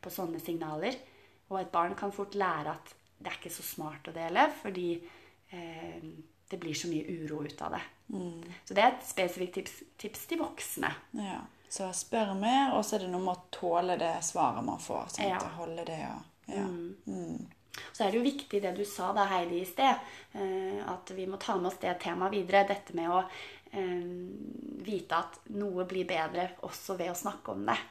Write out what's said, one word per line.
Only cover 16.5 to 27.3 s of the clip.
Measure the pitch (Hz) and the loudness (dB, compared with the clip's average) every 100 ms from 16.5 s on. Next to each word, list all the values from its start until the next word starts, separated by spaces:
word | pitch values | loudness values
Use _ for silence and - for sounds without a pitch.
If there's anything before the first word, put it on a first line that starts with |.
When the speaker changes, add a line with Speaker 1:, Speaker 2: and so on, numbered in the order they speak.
| 202 190 | -2 -2
Speaker 1:
Mm. | 175 170 196 - | -2 -6 -8 -8
Speaker 2:
Mm. | 190 170 165 - - _ - - | -6 -4 -6 -8 -14 _ -12 -12
Speaker 1:
Så | - | 0
er | 208 | 2
det | 220 | 4
jo | |
viktig | 247 277 - 202 | 4 2 -2 0
det | 196 185 | 0 0
du | |
sa | 202 - 185 | -4 -2 0
da, | 208 196 | 4 4
Heidi, | 190 175 175 | 4 2 0
i | 185 | -2
sted, | - 269 - - - - | 6 6 6 0 -14 -14
eh, | 208 196 190 190 202 - | -4 -2 0 -2 -4 -4
at | 180 - 190 | -6 -6 -6
vi | 185 | -4
må | 196 | -4
ta | - 196 | 0 2
med | 180 | 0
oss | 190 | 0
det | 185 180 | -2 0
temaet | - 175 190 | -2 0 2
videre, | 208 180 196 196 | 2 8 8 8
dette | 202 - 170 | 4 -2 -2
med | 165 | 4
å, | 180 185 - - - - | 4 2 -6 -12 -14 -10
eh, | 208 185 180 175 180 180 196 - - - - | -4 -2 -2 -4 -6 -8 -8 -8 -8 -8 -8
vite | - 196 - 160 | -4 -4 2 0
at | - - - | 0 -10 -8
noe | 208 202 180 180 | -4 -2 0 0
blir | 190 175 | 0 0
bedre | 175 160 175 180 - | 0 0 0 -2 -4
også | - - - 185 | -10 -10 -6 -4
ved | 175 | -2
å | 175 | -2
snakke | 202 | -4